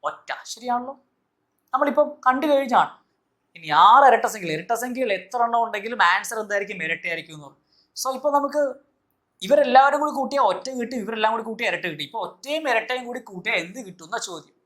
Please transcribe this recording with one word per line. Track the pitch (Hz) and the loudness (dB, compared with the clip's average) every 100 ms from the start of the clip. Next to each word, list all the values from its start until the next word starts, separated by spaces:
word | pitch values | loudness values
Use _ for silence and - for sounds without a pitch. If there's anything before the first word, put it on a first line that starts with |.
| 147 | -8
ഒറ്റ. | - - - - | -10 -14 -14 -12
ശരിയാണല്ലോ, | - 247 240 247 277 _ _ _ _ _ _ _ | -14 -6 -4 -6 -16 _ _ _ _ _ _ _
നമ്മളിപ്പം | 262 285 - 294 - - | -2 0 2 0 2 0
കണ്ടു | 262 302 | 2 4
കഴിഞ്ഞാണ്. | 277 269 226 151 - _ _ _ _ _ 170 | 2 4 2 2 -2 _ _ _ _ _ -20
ഇനി | 160 151 185 | -2 6 8
ആറ് | 247 277 | 10 8
ഇരട്ട | 226 233 | 6 2
സംഖ്യകൾ, | 208 170 156 | -4 -4 -6
ഇരട്ട | 180 226 | -4 -4
സംഖ്യകൾ | 247 247 254 190 | -4 -4 -2 -2
എത്ര | 185 254 233 | -4 -2 0
എണ്ണം | 233 226 | 0 -2
ഉണ്ടെങ്കിലും | 214 208 233 175 | -4 -8 0 2
ആൻസർ | 185 208 226 | 2 -2 -8
എന്തായിരിക്കും? | 214 202 202 202 160 | -4 -4 -4 -8 -6
ഇരട്ടയായിരിക്കും | 165 175 165 160 156 | -6 -6 -8 -10 -16
എന്ന് | 143 | -20
പറയും. | 143 _ _ _ - | _ _ _ _ -10
So | 262 262 | -8 -4
ഇപ്പൊ | 285 285 | 0 0
നമുക്ക് | 277 294 285 247 _ _ _ _ _ _ 190 | 0 -2 -2 -4 _ _ _ _ _ _ 0
ഇവരെല്ലാവരും | 285 277 247 277 285 | 2 6 6 6 2
കൂടി | 302 285 | -4 -4
കൂട്ടിയാൽ | 262 277 240 | -4 0 0
ഒറ്റ | 180 262 262 | -2 -6 -8
കിട്ടും, | 226 254 | -8 -8
ഇവരെല്ലാം | 190 220 214 | -8 -4 -2
കൂടി | 226 220 | -2 -6
കൂട്ടിയാൽ | 220 233 | -6 -4
ഇരട്ട | 175 175 | -4 -6
കിട്ടും. | 151 147 | -10 -10
ഇപ്പൊ | 226 180 | -8 -10
ഒറ്റയും | - 269 302 302 | -10 -8 -6 -2
ഇരട്ടയും | 226 220 254 240 | -4 -4 -8 -8
കൂടി | 240 - | -12 -12
കൂട്ടിയാൽ | 190 196 214 | -14 -6 -6
എന്ത് | 180 214 208 | -6 -12 -16
കിട്ടും | 175 160 | -18 -12
എന്നാ | 220 - | -10 -10
ചോദ്യം. | 170 147 _ | -14 -16 _